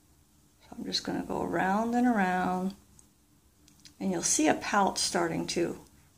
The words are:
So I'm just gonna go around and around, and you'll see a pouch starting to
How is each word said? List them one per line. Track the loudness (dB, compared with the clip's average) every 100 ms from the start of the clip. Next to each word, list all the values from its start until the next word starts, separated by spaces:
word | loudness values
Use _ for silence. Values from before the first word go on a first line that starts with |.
| _ _ _ _ _ _
So | -20 -14
I'm | -6
just | -4
gonna | -4 -6 -4
go | -4
around | -2 0 0 0 0
and | 2 4
around, | 4 2 2 0 -2 -4 -6 -18 -20 _ _ _ _ _ _ -20 -20 -20 -6
and | -2
you'll | -2
see | 0 2 2
a |
pouch | 2 2 2 2 2
starting | -2 0 0 -2 -2
to | -2 -2 -4 -16 -20 _